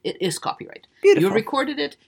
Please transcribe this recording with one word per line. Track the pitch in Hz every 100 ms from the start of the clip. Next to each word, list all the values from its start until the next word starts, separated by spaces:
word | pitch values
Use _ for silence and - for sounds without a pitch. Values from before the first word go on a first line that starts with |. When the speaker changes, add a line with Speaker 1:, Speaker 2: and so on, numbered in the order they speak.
Speaker 1:
It | - -
is | 123 -
copyright. | - - - - _ _
Speaker 2:
Beautiful. | 392 381 185
Speaker 1:
You |
recorded | 214 220 277 294 277
it, | 143 -